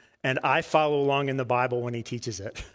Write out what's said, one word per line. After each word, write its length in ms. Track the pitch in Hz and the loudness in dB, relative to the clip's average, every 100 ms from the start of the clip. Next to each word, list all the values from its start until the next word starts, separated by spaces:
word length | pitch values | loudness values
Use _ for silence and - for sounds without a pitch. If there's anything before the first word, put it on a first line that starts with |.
| _ _ | _ _
and 160 | 135 131 | -2 0
I 160 | 135 151 | 2 2
follow 400 | - 156 151 147 | 4 4 4 2
along 300 | 139 139 139 | 2 2 0
in 80 | 135 | -2
the 60 | 123 | 0
Bible 340 | 123 123 123 | 2 2 -2
when 140 | 120 | -4
he 80 | 120 | -6
teaches 360 | 113 120 117 98 | -6 -8 -6 -8
it." 240 | 98 - | -8 -10
<laughs> 20 | - | -14